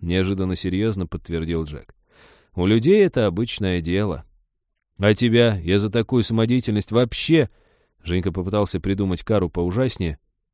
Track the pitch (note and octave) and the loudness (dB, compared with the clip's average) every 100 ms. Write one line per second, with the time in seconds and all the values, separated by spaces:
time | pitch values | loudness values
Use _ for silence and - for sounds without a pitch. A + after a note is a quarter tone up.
0 | E2+ F#2 F#2 F#2+ F#2 F#2 F#2 F#2 A2+ G2 | -2 0 0 0 -2 -2 -2 -2 -2 -2
1 | F2 E2 - E2 E2 E2 D#2 D2 - _ | -6 -8 -8 -6 -2 -4 -4 -10 -18 _
2 | _ _ - _ _ - F#2 A2+ C3+ G#3 | _ _ -20 _ _ -2 2 4 4 4
3 | F#3+ C3 G#2 F2 A#2 - F#2+ F2+ D#2+ F#2 | 4 2 0 0 -4 -4 -2 -2 -2 -2
4 | G#2 D2+ - _ _ _ _ _ _ - | -2 -6 -12 _ _ _ _ _ _ 0
5 | G#2 G#2+ A#2+ A#2 A#2 G2 E2 G2 G#2 A#2 | 2 4 4 4 4 2 2 2 2 -2
6 | G#2+ B2 G#2 A2+ A2+ B2+ A#2+ G#2 - A2+ | 0 0 0 0 2 0 0 -2 0 0
7 | B2 - - D#3+ A#2 - _ _ _ _ | 0 -2 2 2 2 -6 _ _ _ _
8 | - F2+ F2+ F2 F2+ G#2 G2+ F2+ F#2+ G2 | -4 -2 -2 -4 -2 0 0 -2 -2 -2
9 | F#2+ F2 - G#2+ F2 F2+ F2 G#2 C3 - | -2 -4 0 0 0 -2 -2 -2 -2 -2
10 | F2 D2+ _ _ _ | -6 -6 _ _ _